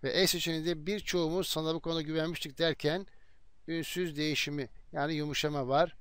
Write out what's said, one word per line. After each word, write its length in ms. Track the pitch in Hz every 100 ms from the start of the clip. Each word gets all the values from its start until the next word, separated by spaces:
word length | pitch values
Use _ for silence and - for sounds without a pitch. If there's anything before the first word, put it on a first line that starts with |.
Ve 80 | -
E 160 | - 185
seçeneğinde 600 | 175 170 160 160 165 151
birçoğumuz 640 | 208 - 180 160 175 180
sana 260 | - 160
bu 60 | 160
konuda 220 | 165 165
güvenmiştik 560 | 156 160 160 165 160 135
derken 480 | 165 147 147 170 196 - - - - - -
ünsüz 480 | 165 156 175 180 147
değişimi, 520 | 151 147 - 147 127 - -
yani 220 | 156 147
yumuşama 540 | 156 151 139 151 147 127
var. 280 | 139 170 -